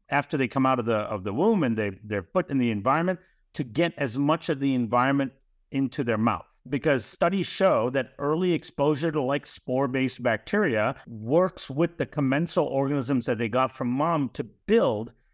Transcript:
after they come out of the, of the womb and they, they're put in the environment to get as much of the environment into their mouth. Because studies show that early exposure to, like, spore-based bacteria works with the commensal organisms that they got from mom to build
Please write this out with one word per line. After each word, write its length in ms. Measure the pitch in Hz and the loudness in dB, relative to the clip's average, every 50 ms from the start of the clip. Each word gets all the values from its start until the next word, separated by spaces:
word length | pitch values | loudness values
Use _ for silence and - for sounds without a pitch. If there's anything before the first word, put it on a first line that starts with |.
| _ - | _ -2
after 260 | 139 143 139 - - | -2 -2 0 0 -2
they 120 | 135 131 - | -2 -2 0
come 180 | - 139 131 | 0 0 2
out 120 | 131 131 123 | 2 2 2
of 80 | 110 | 0
the, 100 | 117 113 | 0 0
of 280 | 107 104 - 107 98 92 | 0 0 -2 -6 -6 -4
the 100 | 104 98 | -4 -2
womb 300 | 127 185 226 226 190 147 | 0 2 2 2 2 2
and 120 | 120 113 | 0 0
they, 140 | 110 107 101 95 - - | 0 -2 -2 -4 -8 -8
they're 180 | 104 107 101 | -6 -4 -4
put 280 | 90 - - - - - | -4 -2 -2 -2 -2 0
in 80 | 143 131 | 0 0
the 120 | 120 117 | 2 0
environment 480 | 110 101 101 131 139 160 170 185 185 - _ _ _ _ _ _ | 0 0 0 0 2 2 0 0 -2 -4 _ _ _ _ _ _
to 120 | - - 135 | -8 -8 -8
get 280 | 120 107 147 170 165 - | -4 0 0 0 0 0
as 200 | - 143 120 107 | -2 -4 -2 0
much 320 | 135 143 147 160 156 - - | 0 2 2 2 0 0 -2
of 120 | 151 135 | -2 0
the 140 | 139 139 131 | 0 0 2
environment 580 | 127 120 104 120 120 127 135 139 143 139 123 - _ _ _ _ _ _ _ | 2 0 2 2 2 4 4 2 2 0 -2 -6 _ _ _ _ _ _ _
into 320 | - 135 135 123 - - 127 | -2 -2 -2 -2 -2 -2 -2
their 140 | 117 110 107 | 0 0 2
mouth. 260 | 110 117 98 - - _ _ _ - 139 | 2 2 0 0 -4 _ _ _ -8 -6
Because 360 | 143 135 - 160 139 123 - | -4 0 2 2 2 2 0
studies 420 | - - - 175 170 190 196 - | -6 -2 0 0 0 2 0 -2
show 440 | - - - 190 185 147 113 110 127 | -4 0 2 2 4 4 4 2 2
that 220 | 131 135 123 - - - | 0 -2 -2 -4 -6 -4
early 340 | 143 147 156 170 185 180 | -2 0 0 2 2 2
exposure 600 | 165 147 - - - - 139 151 151 131 160 165 | 0 0 -2 -6 -2 0 2 2 2 2 0 -2
to, 80 | 147 151 | 0 0
like, 240 | 127 131 139 139 - | 0 0 -2 -2 -4
spore-based 800 | - - - - - 127 131 139 127 127 131 131 123 - - | -8 -16 -12 -6 -2 0 0 0 0 0 0 0 -2 -2 -2
bacteria 720 | 120 120 110 107 - - - 214 208 151 113 107 107 123 135 - - | 0 0 0 0 -2 -2 0 0 2 2 2 2 2 0 -2 -6 -12
works 640 | - 117 107 110 117 143 170 185 185 - - - - | -16 -14 -10 -4 0 2 2 2 0 -2 -8 -12 -6
with 300 | 131 147 170 - - - | -2 -2 -2 0 -2 -4
the 80 | 139 | -6
commensal 600 | - - 151 139 131 135 147 170 - - 185 147 | -4 -2 -2 0 2 2 0 0 0 0 -2 0
organisms 600 | 139 139 135 139 135 147 143 123 120 139 123 - | 0 0 -2 0 0 -2 -2 0 0 -2 0 0
that 100 | 135 117 | -2 -2
they 120 | 104 120 107 | -2 -2 0
got 220 | 113 127 131 123 | 0 0 0 -2
from 180 | - - 131 120 | -2 -4 -4 -2
mom 420 | 123 135 151 170 170 151 139 117 | -2 0 0 0 0 0 -2 -2
to 140 | - - 127 | -4 -8 -10
build 680 | 104 - _ _ - 214 233 185 135 110 104 113 120 - _ _ _ | -10 -14 _ _ 2 2 4 4 2 0 -2 -6 -8 -14 _ _ _